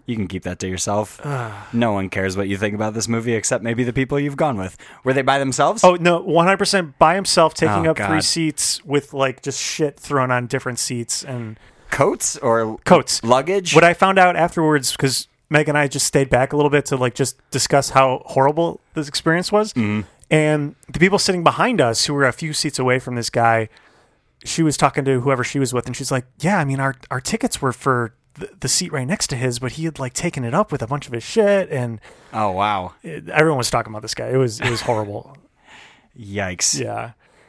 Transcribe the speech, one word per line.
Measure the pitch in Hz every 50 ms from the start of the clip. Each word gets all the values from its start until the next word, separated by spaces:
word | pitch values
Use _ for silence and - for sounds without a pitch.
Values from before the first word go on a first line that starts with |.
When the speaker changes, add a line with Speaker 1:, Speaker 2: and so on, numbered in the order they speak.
| _ -
Speaker 1:
you | 120
can | 110 101 87
keep | 95 90 -
that | 90 90 -
to | 101 92
yourself. | 92 90 - 104 101 104 107 - - - -
Speaker 2:
Ugh. | 147 143 131 120 113 107 101 - - -
Speaker 1:
No | 117 120 113
one | 104 98 95 92
cares | - 101 95 95 92 98
what | 98 95
you | 101 95
think | 107 104 104
about | 104 110 110 107
this | 113 107 110
movie | 117 117 113 123 113
except | 110 - - 131 120 101
maybe | 117 117 117 123
the | 120 117
people | 135 131 127 143 143
you've | 143 147 139 -
gone | 160 147 123 98
with. | 92 95 - - - - - - _
Were | 127 131
they | 139
by | 131 131 135 139
themselves? | 139 135 123 - 143 156 185 - -
Speaker 2:
Oh, | 185 180 175
no, | 165 175 175 165
one | - 202 151 165 170
hundred | 185 196 190
percent | 202 - 202 190 175 147 - _
by | 165 156 175
himself, | 196 185 - - 180 165 156 -
taking | - 165 113 104 98 -
Speaker 1:
Oh, | 160
Speaker 2:
up | 156 -
three | 104 98
Speaker 1:
God. | 95 95 -
Speaker 2:
seats | - - 170 160 156 147 - - - - - -
with, | 151 139 143 139 - -
like, | 135 135 131 127 - -
just | 143 131 -
shit | - - - - 156 143 - -
thrown | - - 143 139 127 127
on | 127 123 123 117
different | - 131 - 127 120 -
seats | - - 127 120 117 - - - -
and | 139 127 120 117 110 110 - - - _ _ _ -
Speaker 1:
Coats | - - 139 202 339 - - - - -
or | - 120 113 113
l-, | 113 110 110 - -
Speaker 2:
Coats. | - 185 156 123 - - -
Speaker 1:
luggage? | - 113 123 131 143 170 196 202 185 170 -
Speaker 2:
What | 160 170
I | 175 170
found | - 196 190 190 190
out | 180 180 175 160
afterwards, | 160 170 - 175 160 151 151 143 123 - - -
'cause | 143 135 123 - - - _ _ _ _
Meg | 151 151 151 151
and | 143 147
I | 147 135
just | - 143 - -
stayed | - 147 139 127
back | 127 120 131 135 147
a |
little | 147 147 143
bit | 143 147 139
to, | - 139
like, | 127 127 123 -
just | - 139 - - - _ _
discuss | - 131 - - 147 143 135 -
how | - 135 135 131 127 - - -
horrible | - 135 135 139 151 160 170 165 - - - _ _
this | 160 147 143
experience | - - - 165 160 175 180 -
was. | 202 208 214 214 -
Speaker 1:
Mm-hmm. | 127 110 104 104 107 101 - _ _ - _
Speaker 2:
And | - 156 151 151 151 151 147 147 - - - -
the | - -
people | 170 190 196 185
sitting | - - 185 180 165
behind | 147 123 - 175 240 247 175
us, | 131 117 113 - -
who | - 147
were | 143 139
a | 127 117
few | - 165 156 151
seats | - - 151 - -
away | 127 127 123 131
from | 127 127 123
this | 120 113 -
guy, | - 120 117 117 113 113 110 - - - _ _ _ _ _ _ _ _ _ _ _ _ -
she | - - - 160
was | 156 139 -
talking | 160 139 - 160 139
to | 135 135 123
whoever | 120 139 135 123 -
she | - - 143
was | 135 117 120
with, | 123 113
and | 127 120
she's | - 139 -
like, | 139 127 123 - _ _
"Yeah, | 147 175 208 185
I | 147
mean, | 139 135 135
our, | 135 135 131 - - -
our | 123 127
tickets | - - 220 - - 226 - -
were | - 131 120
for | - - 139 127 120 117 110 - _ _ _ _ -
the, | - - - _
the | - 131
seat | - - 185 165
right | 156 139 127
next | 127 190 - - -
to | 143
his, | 117 131 127 120 117
but | 127 123 -
he | 160 160
had, | 165 147 -
like, | 135 123 -
taken | - - 175 - 131 120
it | 117 123
up | 185 214 -
with | 151 139
a | 123 110
bunch | 139 143 -
of | - 120
his | 117
shit," | - - - 226 208 202 202 196 185 -
and | 156 131 123 117 113 107 - - - - - - -
Speaker 1:
Oh, | 113 107 101
wow. | 92 95 101 107 104 98 90 87 - _ -
Speaker 2:
it, | 175 156 - - -
everyone | 180 156 156 165 151 131
was | 117 -
talking | - 117 113 110 110
about | 107
this | 113 110 -
guy. | - 120 117
It | 127 131
was, | 131 120 107 113
it | - 120
was | 120 110
horrible. | - - 117 107 107 101 101 - - - - - _ _ _ _ _ _ -
Speaker 1:
<laughs> | - - - - _ _ _ _ 123
Yikes. | 110 98 98 104 98 92 90 87 - - - 135
Speaker 2:
Yeah. | 120 107 110 110 117 117 - _ _ _ _ _ _